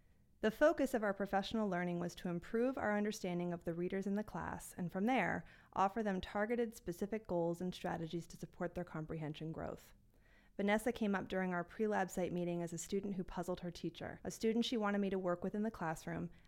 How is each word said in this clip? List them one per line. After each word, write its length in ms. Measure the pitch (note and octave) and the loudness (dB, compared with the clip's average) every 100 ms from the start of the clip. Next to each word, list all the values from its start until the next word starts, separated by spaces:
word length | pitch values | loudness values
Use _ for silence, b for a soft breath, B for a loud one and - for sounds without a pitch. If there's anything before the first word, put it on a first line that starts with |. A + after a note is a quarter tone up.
| b b b - | b b b 0
The 100 | G#3+ | 0
focus 440 | G#3+ D4+ E4 C4 | 6 6 8 4
of 100 | A#3 | 2
our 100 | G#3 | 2
professional 560 | G3 G3 G3 F#3+ A3+ G#3+ | 0 0 0 2 0 2
learning 300 | F3 F3+ F3 | 2 0 0
was 160 | F3 - | -2 -4
to 120 | F#3 | -4
improve 480 | F3 - A3+ B3+ C4 | -4 -2 2 2 2
our 200 | G#3 G#3 | 2 2
understanding 560 | G#3 G#3 F#3 F3 F3 | 2 -2 -2 -2 -2
of 120 | E3+ | -2
the 100 | - | -4
readers 340 | E3+ F3+ F#3+ G3 | -2 -2 -2 0
in 80 | G3+ | -2
the 80 | |
class 500 | G#3+ E3+ E3 F3+ - - | -2 -6 -6 -6 -8 -6
and 120 | F3 | -4
from 160 | F#3+ G#3+ | 0 4
there, 380 | C4 E3+ E3+ B B B - | 4 4 0 B B B 2
offer 260 | G3 A#3 | 2 4
them 180 | G#3+ F#3 | 0 0
targeted 540 | - G#3 G#3+ A#3+ A#3 | 0 0 2 2 0
specific 540 | - - E3+ G3+ G#3+ - | -4 -6 -4 -2 -4 0
goals 320 | F3 E3+ E3+ | 2 2 0
and 120 | F#3 | -2
strategies 540 | - F3+ E3+ E3 E3+ E3 | -2 -2 -2 -2 -4 -6
to 100 | - | -10
support 380 | E3 - F3 | -12 -4 -4
their 80 | F3+ | -4
comprehension 680 | E3+ D#3 D#3 E3 D3+ D3+ D#3 | -6 -6 -6 -4 -4 -4 -6
growth. 400 | - - - - - - b b b b - | -6 -6 -8 -14 -20 -20 b b b b 0
Vanessa 340 | G3+ G#3+ B3 | 4 4 4
came 220 | A#3 G#3 | 0 2
up 140 | G3 F3+ | 0 0
during 260 | F#3+ F#3 | 0 0
our 100 | F3 | 0
pre-lab 460 | E3+ - G#3+ G3+ F3+ | -2 -2 2 2 0
site 200 | - F3 | 0 -2
meeting 320 | F3 F3 F3 | 0 0 0
as 120 | E3+ | -2
a 40 | E3+ | -6
student 360 | - G3 G3+ | -4 -2 -2
who 100 | F#3+ | -4
puzzled 340 | F3 - F3 F3+ | -4 -4 -4 -4
her 120 | F3+ | -6
teacher, 500 | - E3+ - - - | -6 -6 -6 -8 -8
a 60 | - | -8
student 320 | - A3+ A3+ | 0 2 4
she 140 | A3+ A#3+ | 2 2
wanted 220 | G#3 G3+ | 2 2
me 100 | G3 | 2
to 100 | F#3+ | 2
work 240 | F3+ F3 | 2 2
with 120 | F#3+ | 0
in 80 | G#3 | 0
the 80 | A3 | -2
classroom 580 | - E3 D#3+ - E3+ F3 B | -2 -2 -2 -4 -4 -4 B